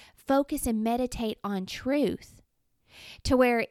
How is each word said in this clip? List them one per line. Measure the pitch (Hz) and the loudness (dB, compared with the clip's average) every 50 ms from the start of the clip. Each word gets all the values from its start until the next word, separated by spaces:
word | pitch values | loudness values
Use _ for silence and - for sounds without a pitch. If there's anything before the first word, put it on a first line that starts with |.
| - - _ | -20 -20 _
focus | _ - - 269 277 285 - 302 277 - | _ -2 2 2 2 2 0 -4 -4 -2
and | 254 226 220 220 | -2 -2 0 0
meditate | 226 233 240 254 247 - - 233 214 220 - | 0 0 -2 -2 -4 -4 -4 -6 -6 -6 -6
on | - 202 208 190 190 | -6 -6 -6 -6 -6
truth, | - - - - 254 277 294 269 185 - - - - - - _ _ _ _ _ _ _ _ _ _ - - - - - - - | -8 -10 -8 -4 -2 0 0 0 0 -2 -4 -10 -18 -20 -20 _ _ _ _ _ _ _ _ _ _ -20 -20 -20 -20 -14 -6 0
to | - 269 | 2 4
where | 254 254 247 240 226 214 - | 4 6 4 4 2 -2 -4